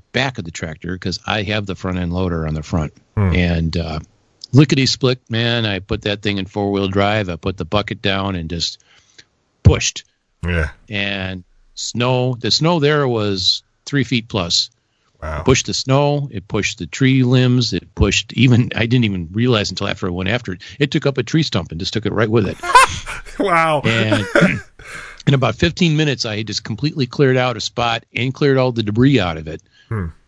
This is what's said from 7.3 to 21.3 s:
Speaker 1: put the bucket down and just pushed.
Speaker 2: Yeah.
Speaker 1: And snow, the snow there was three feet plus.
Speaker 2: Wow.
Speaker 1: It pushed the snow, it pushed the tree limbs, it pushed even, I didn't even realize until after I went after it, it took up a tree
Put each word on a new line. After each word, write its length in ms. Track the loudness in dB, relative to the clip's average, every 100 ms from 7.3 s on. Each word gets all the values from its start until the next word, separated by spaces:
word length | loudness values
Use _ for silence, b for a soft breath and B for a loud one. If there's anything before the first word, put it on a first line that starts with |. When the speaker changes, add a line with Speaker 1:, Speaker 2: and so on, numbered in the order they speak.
| -4
Speaker 1:
put 220 | -6 -6
the 80 | -2
bucket 360 | 0 -2 -4
down 340 | 0 0 0 -4
and 120 | -6
just 280 | -6 -6 -8 b b b b b _ _ _
pushed. 400 | 4 6 0 -6 -18 _ _ -10 -4
Speaker 2:
Yeah. 240 | -2 -2 -6 -8
Speaker 1:
And 560 | -4 -4 -4 -6 -8 -14 _ _
snow, 600 | -12 -8 -2 0 2 0 -2
the 120 | -2
snow 280 | 2 2 4
there 280 | 2 2 2
was 560 | 0 0 0 0 0 _ _ -4
three 180 | -2
feet 240 | 0 -2 -2
plus. 400 | -4 0 -2 -2 _ _ _ _ -12
Speaker 2:
Wow. 180 | -8 -2
Speaker 1:
It 60 | 0
pushed 200 | 0 -2
the 80 |
snow, 560 | -6 0 2 2 0 -4
it 160 | -10 -4
pushed 300 | -4 -2 -6
the 80 | -10
tree 360 | 0 2 4
limbs, 500 | 4 4 4 2 2
it 200 | -4 -6 0
pushed 380 | 2 2 -2
even, 360 | 2 6 6 4 0
I 100 | 2
didn't 200 | 2 2
even 240 | -2 -4
realize 380 | -2 2 2 0
until 160 | -4 -4
after 200 | -4 -4
I 40 |
went 180 | -2 -2
after 240 | -2 -4
it, 80 | -12 B B
it 120 | -2
took 140 | 0 -2
up 120 | -2
a 60 |
tree 200 | -2